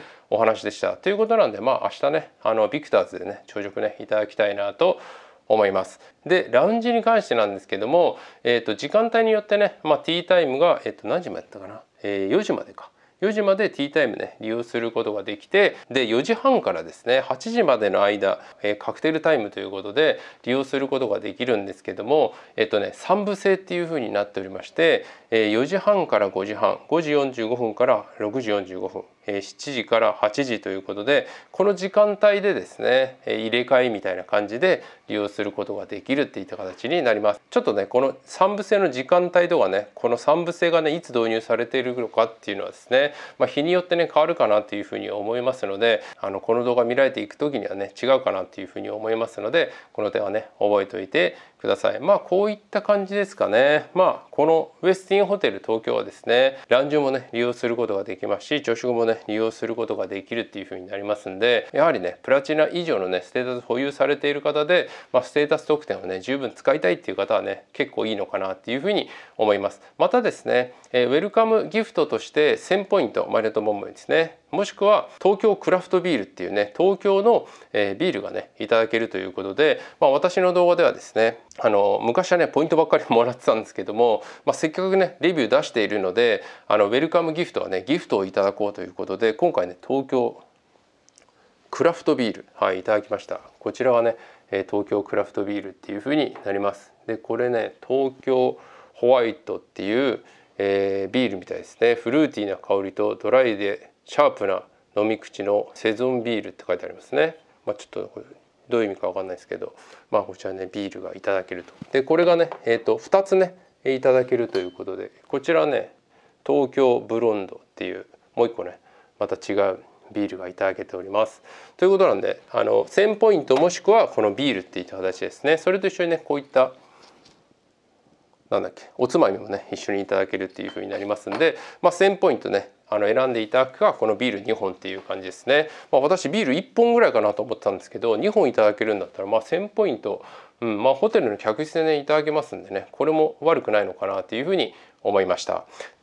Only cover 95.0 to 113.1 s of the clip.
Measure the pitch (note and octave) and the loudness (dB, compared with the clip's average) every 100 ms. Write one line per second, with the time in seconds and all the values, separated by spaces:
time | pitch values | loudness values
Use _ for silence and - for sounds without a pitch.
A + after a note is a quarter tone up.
95 | G2+ G#2 G2 - G2+ G#2 F#2+ - - G2+ | -2 -4 -4 -4 -6 -6 -10 -16 -12 -10
96 | B2+ D3+ C3 - G#2 G2 G2+ - - _ | -4 -2 -2 -6 -6 -2 -2 -4 -16 _
97 | - A2 - A2+ B2 A#2+ G#2 - - C3 | -10 -8 -6 -2 0 -2 -4 -8 -4 -2
98 | C3+ C3 - B2+ B2+ - - - - - | -2 -4 0 2 2 -2 -14 -20 -18 0
99 | A#2+ C3 A#2 - - F#2 _ - G2 A#2 | 4 4 4 -4 -8 -10 _ -8 -2 0
100 | C3+ - - _ _ - G2 G2 G2 G2 | 0 -2 -8 _ _ -4 0 0 0 -2
101 | F#2+ B2 B2 F#2+ F2 E2+ F2 - A#2 A#2 | -2 -2 -2 -4 -10 -12 -10 0 2 2
102 | A#2 C#3+ D3 - G2+ F#2 - G2 G2 - | 0 2 2 0 -4 -4 -2 -2 -2 -2
103 | G#2 G#2 G#2 B2+ B2+ G2+ G2+ G#2+ - _ | -2 -2 2 4 4 0 -4 -6 -10 _
104 | - - C#3+ - G2 F#2 - _ _ G#2 | -8 2 2 2 -4 -4 -6 _ _ -2
105 | G#2+ G#2+ - - G2+ G#2 - - A2 G#2+ | 0 0 -6 -6 0 0 0 -2 -2 0
106 | B2+ B2+ A#2 A2+ G2 - - F2 F2+ F2+ | -2 -2 -2 -4 -6 -12 -4 -4 -4 -14
107 | - C#3 D#3+ D#3+ _ _ - G#2+ - G#2 | -6 0 0 -2 _ _ -10 -10 -8 -12
108 | G2 - - - _ _ - A#2+ G#2+ F#2+ | -12 -14 -18 -20 _ _ -4 -2 0 -2
109 | F#2+ F#2+ F#2+ F2+ - G2 - - - - | -4 -4 -8 -10 -10 -10 -10 -16 -20 -20
110 | - A2 F#2+ F#2 G2 F#2+ F#2 G#2 G2 G2 | -2 -2 -2 -8 -10 -8 -10 -8 -8 -10
111 | F#2 F#2+ G2+ G2 F#2 F2+ - - - C3+ | -14 -8 -2 -2 -4 -12 -12 -18 -2 -2
112 | C3+ D#3+ F3 E3+ E3 - - A2+ - A2 | 2 4 4 4 2 -2 0 0 2 -2
113 | - | 2